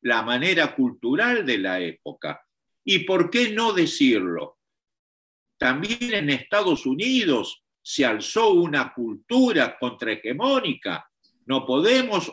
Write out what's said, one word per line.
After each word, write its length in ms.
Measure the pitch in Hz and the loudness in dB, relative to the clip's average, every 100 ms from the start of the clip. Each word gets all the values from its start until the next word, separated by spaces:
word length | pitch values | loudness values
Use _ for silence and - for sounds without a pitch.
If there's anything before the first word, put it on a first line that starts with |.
la 200 | 117 117 | -2 0
manera 520 | 110 123 165 175 151 | 0 0 2 2 0
cultural 720 | - 127 - 117 147 233 240 156 | 0 -2 -2 -2 0 2 0 0
de 120 | 113 | -2
la 240 | 95 92 | -2 -4
época. 600 | 87 - - - 76 - _ _ _ _ - | -4 -8 -16 -12 -12 -12 _ _ _ _ -2
¿Y 140 | 190 | 0
por 300 | 185 185 170 | 2 0 2
qué 220 | 233 240 | 0 0
no 220 | 214 233 | 0 0
decirlo? 840 | 190 156 - 135 110 92 85 - - _ _ _ _ _ _ _ _ _ _ | 0 0 2 2 2 0 -6 -8 -16 _ _ _ _ _ _ _ _ _ _
También 560 | 127 131 202 233 240 | -2 0 -2 -4 -2
en 160 | 208 147 | -2 0
Estados 560 | 135 - 208 214 254 - | -2 0 0 2 0 0
Unidos 800 | 254 233 254 202 127 101 - _ _ | -2 0 2 2 0 -2 -10 _ _
se 240 | - - 127 | -8 0 0
alzó 480 | 107 - 220 226 | 0 -2 0 4
una 400 | 180 170 147 120 | 4 4 0 -2
cultura 840 | - 117 104 - 247 254 180 120 - | -6 -8 -8 0 4 4 4 2 0
contrahegemónica. 1300 | 123 110 110 107 110 135 247 269 208 127 101 82 - _ _ _ - | -8 -6 -4 -4 -6 -4 0 0 0 -4 -6 -8 -10 _ _ _ -4
No 180 | 135 - | -4 0
podemos 640 | 131 190 262 247 202 - | 2 4 2 2 -2 -4